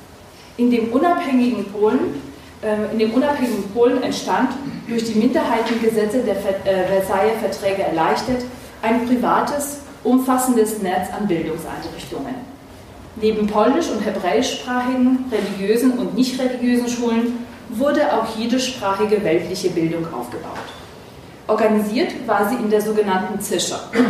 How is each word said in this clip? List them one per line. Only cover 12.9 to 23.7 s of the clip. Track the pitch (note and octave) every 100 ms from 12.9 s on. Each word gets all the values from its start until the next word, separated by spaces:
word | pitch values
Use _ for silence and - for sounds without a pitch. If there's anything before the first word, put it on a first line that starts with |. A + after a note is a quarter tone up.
| - - A3
Neben | G#3+ G#3+ G#3
polnisch- | G#3+ A3+ D#4+ E4
und | G#3+
hebräischsprachigen, | G3+ G3 F3+ - B3+ - B3+ B3 B3 B3+ B3+ B3+ -
religiösen | G#3 G3 F#3+ G3 A#3+ C4 A#3+
und | F3+ G#3+
nicht | C4 C4
religiösen | B3+ A#3+ B3 A#3+ A#3+
Schulen | A#3 A#3 A3+ A#3+ - - - -
wurde | G#3+ C#4+ D4 C#4+
auch | A3+ A3 G#3+
jiddischsprachige | A#3+ B3+ C4 - G3 G3 G#3 G#3
weltliche | D#3+ E3+ E3+ F#3 F3+
Bildung | E3 D#3+ E3 E3
aufgebaut. | B2 B2 - - - - - - - - - - - -
Organisiert | G#3+ A3 G#3+ G#3 A#3+ F4 - A3
war | G#3 G#3
sie | B3+
in | G#3+
der | G#3+
sogenannten | G#3+ G#3 G3+ F#3 G#3+ G3
Zischer. | - F3+ -